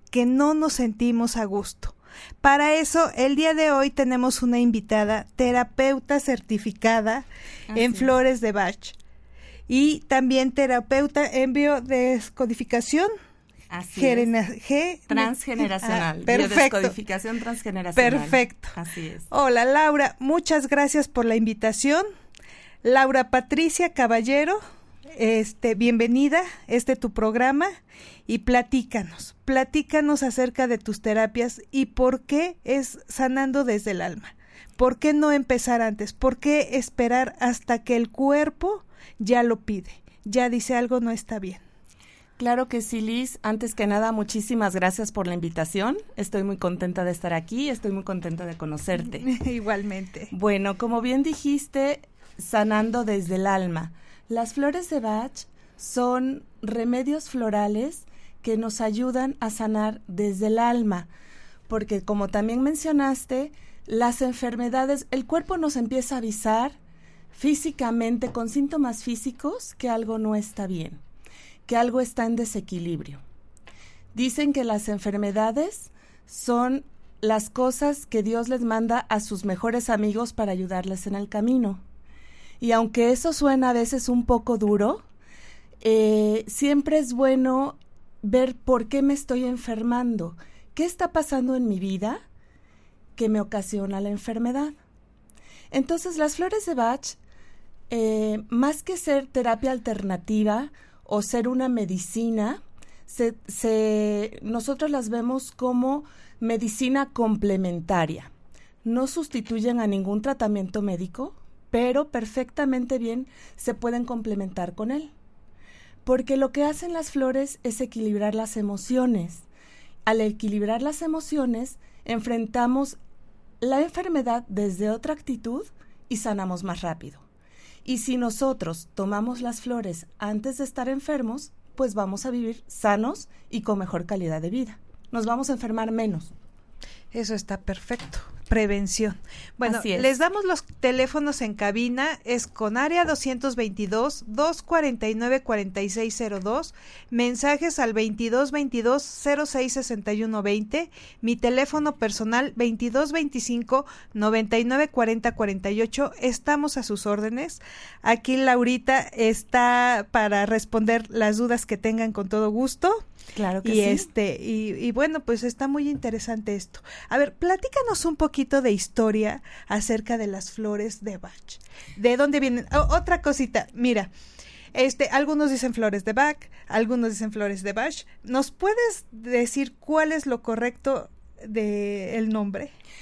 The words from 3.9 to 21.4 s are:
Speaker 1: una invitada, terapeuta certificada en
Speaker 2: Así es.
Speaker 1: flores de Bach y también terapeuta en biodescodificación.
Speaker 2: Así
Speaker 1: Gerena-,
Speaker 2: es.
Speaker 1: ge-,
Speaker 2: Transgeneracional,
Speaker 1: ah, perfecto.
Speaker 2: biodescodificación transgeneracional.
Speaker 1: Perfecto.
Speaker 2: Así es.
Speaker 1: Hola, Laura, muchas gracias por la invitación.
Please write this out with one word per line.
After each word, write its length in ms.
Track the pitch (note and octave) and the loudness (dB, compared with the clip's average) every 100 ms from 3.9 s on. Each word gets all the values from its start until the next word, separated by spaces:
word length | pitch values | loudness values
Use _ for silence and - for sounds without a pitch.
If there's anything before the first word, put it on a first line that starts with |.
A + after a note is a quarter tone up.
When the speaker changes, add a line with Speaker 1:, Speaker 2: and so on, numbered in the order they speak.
| - B3+ B3+ B3+ - | 2 2 4 2 2
Speaker 1:
una 160 | B3 A#3+ | 2 4
invitada, 680 | A#3+ A3 G#3+ G#3+ G#3 A3 - - | 4 2 0 2 2 0 -4 0
terapeuta 840 | B3 B3 B3 - C4+ C#4 - C#4+ | 2 4 2 2 2 2 0 0
certificada 1040 | C#4 B3 - G#3+ G#3+ G3+ A3+ A3+ G#3+ B3 - - - - - | 2 -2 -2 -2 -2 0 2 4 2 -2 -6 -16 -16 -16 -6
en 80 | A3 | 0
Speaker 2:
Así 80 | B3 | 0
es. 40 | - | 4
Speaker 1:
flores 420 | C4 B3+ C4 B3 | 4 6 6 4
de 100 | A3 | 0
Bach 400 | G3+ F3+ - - - - - - - - - - | 2 0 -2 -14 -18 -20 -20 -20 -20 -20 -18 0
y 340 | B3+ D4 D4+ | 4 4 2
también 520 | - C4+ C4 C4 C4 | 2 2 4 4 4
terapeuta 760 | B3+ C4+ B3 A#3 C4+ C#4+ D4 D4 | 2 4 2 2 2 4 2 2
en 280 | C4 C4+ | 2 2
biodescodificación. 1500 | C4 D4 C#4 B3+ B3+ B3+ B3 - - B3 A#3 A#3 A#3+ - D4+ G4+ G#4+ - _ _ - - | 4 4 2 2 2 4 2 -2 -4 -2 -2 -2 -2 2 2 2 0 -10 _ _ -20 -12
Speaker 2:
Así 320 | F3 F3+ - | -12 -10 2
Speaker 1:
Gerena-, 380 | C4+ A#3+ A#3 A3+ | 4 4 4 2
Speaker 2:
es. 220 | G3 G#3+ | 0 -6
Speaker 1:
ge-, 380 | - C#4+ F4 E4+ - | 0 0 0 -4 -2
Speaker 2:
Transgeneracional, 1120 | B3 A3 B3+ - A#3 G3+ F#3+ A3+ A3 E3 D#3+ | 0 0 -2 -4 -2 0 -2 -2 0 0 -2
Speaker 1:
ah, 40 | - | 2
perfecto. 500 | B3 C4 G#3 C4+ G3+ | 4 6 6 6 4
Speaker 2:
biodescodificación 640 | F#3+ G3+ G#3 F#3+ A3 A3+ | 0 -2 -6 -6 -4 -6
transgeneracional. 800 | A3+ A#3 A3 F#3 F3+ E3+ A#3+ C4 | -6 -6 -6 -6 2 4 6 4
Speaker 1:
Perfecto. 480 | - C4 A#3+ - - | 4 4 4 -2 -12
Speaker 2:
Así 320 | - E3 - D#3+ | -10 -10 -8 -8
es. 160 | E3 - | -10 -2
Speaker 1:
Hola, 340 | C4+ C4+ A#3+ | 2 6 6
Laura, 520 | B3+ C#4+ D#4 D4 C#4 - | 6 6 6 4 2 0
muchas 500 | C4+ E4+ - D#4 C4 | 0 2 4 2 4
gracias 400 | C#4 C#4+ D4+ C#4 | 4 4 2 2
por 160 | B3 | 0
la 120 | A#3 | 2
invitación. 680 | A3 | 4